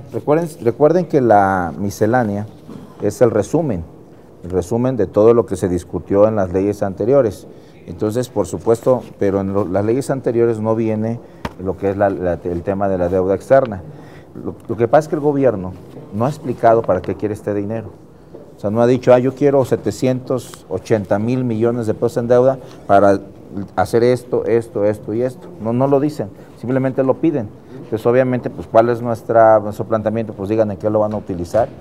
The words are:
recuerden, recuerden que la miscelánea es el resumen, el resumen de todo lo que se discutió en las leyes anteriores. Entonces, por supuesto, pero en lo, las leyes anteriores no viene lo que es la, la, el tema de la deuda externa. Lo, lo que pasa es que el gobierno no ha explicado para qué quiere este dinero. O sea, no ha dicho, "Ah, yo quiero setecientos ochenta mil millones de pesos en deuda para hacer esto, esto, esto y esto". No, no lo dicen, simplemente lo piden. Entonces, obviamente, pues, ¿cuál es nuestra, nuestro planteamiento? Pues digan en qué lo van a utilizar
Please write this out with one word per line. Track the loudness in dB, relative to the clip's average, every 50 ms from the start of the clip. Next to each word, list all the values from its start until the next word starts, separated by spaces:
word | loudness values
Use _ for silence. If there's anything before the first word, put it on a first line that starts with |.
| -14 -12
recuerden, | -10 -6 -2 0 0 0 0 -4 -6 -4
recuerden | -2 -2 0 2 4 4 4 2 0
que | 0 0 2
la | 4 6 6 6 4 4 2 0 -2 -4 -6 -6
miscelánea | -6 -6 -4 -2 0 2 2 2 0 0 -4 -6 -8 -10 -14 -20 -20 -20 -20 -20 -20 -20 -10 -6
es | -6 -2 2 2
el | 2 4
resumen, | 4 2 0 0 0 -2 0 -2 -4 -6 -8 -12 -16 -20 -20 -20 -20 -20 -20 -20 -20 -18
el | -10 -4
resumen | -4 -2 -2 -2 -2 0 0 0 0
de | -2 -2
todo | 0 4 6 6 6
lo | 6 6 2
que | 0 -2
se | -2 -2 -2
discutió | -2 -2 -4 -6 -10 -8 -4 0 4 4 4
en | 4 4
las | 0 -2 0
leyes | 0 0 0 0 -2 -2
anteriores. | -4 -6 -4 -4 0 2 2 4 2 2 -2 -6 -14 -20 -20 -20 -20 -20 -20 -20 -16
Entonces, | -14 -8 -4 -4 -4 -2 -4 -6 -4
por | -4 -4 -4
supuesto, | -4 -6 -4 0 0 0 2 2 0 0 0 -2 -8 -6 -2
pero | -2 0 0 0
en | -2 -2
lo, | -2 -2 -2
las | -2 -2 -2 0
leyes | 0 -2 -2 -2 -4
anteriores | -4 -4 -4 -2 0 2 2 2 0 0
no | -2 -2 0
viene | 0 0 -2 -2 -2 -4 -4 -6 -8 -10 -18 -20 -16 -16 -16 -12 -10
lo | -8 -8 -6
que | -4 -2 -2
es | 0
la, | 0 0 0
la, | 0 -2 -2 -4 -4 -4 -4
el | -6 -6 -4
tema | -4 -4 -4 -2 -2 -2
de | 0 0
la | -2 0
deuda | 0 0 0 0 -2
externa. | -2 0 2 4 4 2 0 -4 -10 -14 -16 -18 -20 -20 -20 -20 -20 -20 -20 -16
Lo, | -12 -12 -12 -12 -12 -10 -6
lo | -2
que | -2 0 4
pasa | 4 2 2
es | 2
que | -4
el | -2
gobierno | 0 0 0 2 2 2 0 0 -6 -10 -12 -14 -18 -20 -20 -20 -16 -10
no | -4 -2 -2
ha | -2
explicado | -4 -4 -6 -8 -2 2 4 4 4 4
para | 2 0 -2 -2
qué | -2 -6 -6
quiere | -4 -4 -6 -6
este | -6 -6 -6 -4
dinero. | -4 -4 -6 -6 -8 -10 -12 -18 -20 -20 -20 -20 -20 -20 -20 -20 -20 -20 -20 -12
O | -8
sea, | -6 -2
no | 2 2
ha | 4
dicho, | 4 4 4 4 6 6
"Ah, | 6
yo | 4 0 0
quiero | 0 2 2 4 2 2
setecientos | 2 0 -2 -2 -4 -4 -2 0 -2 -2 -2 -4 -4 -6 -6 -6 -10 -18 -18 -12 -8
ochenta | -8 -6 -2 0 -2 0 0 0 -2 -2
mil | 0 -2 -2 -2 -2
millones | -2 -2 0 0 0 0 -2 -2
de | -4 -2
pesos | -2 -2 -2 -2 -2
en | 0 2
deuda | 4 4 4 4 2 0 -6 -18 -20 -6 0
para | 4 6 6 6 6 4 2 -2 -8 -20 -20 -20 -14 -12 -12 -12 -6 -2
hacer | -2 -2 0 2 2
esto, | 4 2 2 0 -2 -4 -4 -2 0
esto, | 0 0 0 0 -2 -4 -2 0
esto | 0 0 -2 -6 -6 -4
y | -4
esto". | -4 -4 -6 -10 -18 -20 -14 -10
No, | -6 -4
no | -2 0 2
lo | 2 2 2
dicen, | 0 0 -4 -6 -10 -10 -12 -18 -20 -20 -18 -12
simplemente | -6 -4 -2 -2 -2 -2 -2 0 0
lo | 0 0
piden. | 0 0 -2 -2 -2 -6 -8 -12 -18 -20 -20 -18
Entonces, | -16 -10 -8 -6 -2 0
obviamente, | 2 2 2 2 2 0 -2 -4 -6
pues, | -10 -10 -4
¿cuál | 2 4 4 4 4
es | 2 -2
nuestra, | -4 -6 -6 -6 -2 2 4 6 8 8 6 4
nuestro | 2 -2 -8 -8 -6
planteamiento? | -4 -2 -2 -2 -2 -4 -4 -6 -6
Pues | -8 -8 -4 -2
digan | 0 0 0 -2
en | -2
qué | -4 -2 0
lo | 0 0
van | 0 0
a | -4
utilizar | -6 -8 -8 -8 -8 -6 -2 0 -2 -2 -2 -6 -16